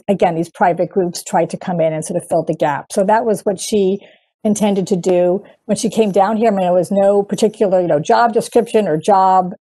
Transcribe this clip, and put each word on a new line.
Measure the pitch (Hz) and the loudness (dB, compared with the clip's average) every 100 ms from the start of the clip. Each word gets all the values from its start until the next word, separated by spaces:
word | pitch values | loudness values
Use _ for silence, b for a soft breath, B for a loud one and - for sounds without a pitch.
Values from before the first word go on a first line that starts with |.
| - | -4
again, | 190 190 | 0 0
these | 160 170 | 0 -6
private | - 190 170 175 | -2 0 0 -2
groups | 202 175 - | -2 -2 -4
tried | - 185 170 | -4 -2 -2
to | 180 | -4
come | - 175 | -6 -2
in | 160 | -2
and | 156 | -2
sort | 156 175 | -6 -6
of | - | -4
fill | 170 | -2
the | 160 156 | -2 -2
gap. | 156 139 - | -2 -2 -4
So | - | -2
that | 190 220 233 | 0 0 0
was | 202 - | -2 -4
what | 190 | -6
she | - 214 185 196 b b b _ | -2 0 0 -2 b b b _
intended | 214 202 214 196 180 | -4 0 0 0 -2
to | 185 | -2
do | 185 180 180 185 B B - | 0 2 2 -2 B B -6
when | 208 | -4
she | 214 | -2
came | - 214 | 0 0
down | 190 190 226 | 2 0 0
here. | 226 | 0
I | |
mean, | 196 | 0
there | 180 | 2
was | 180 170 | 0 2
no | 196 196 202 | 2 2 2
particular, | 202 196 214 - 202 185 | 0 0 0 0 0 2
you | 175 | 2
know, | 151 | 0
job | 127 226 240 | 2 2 2
description | 214 - 240 233 220 196 | 0 0 0 0 0 0
or | 156 | -2
job | - 196 190 185 180 - | 2 4 4 2 0 -6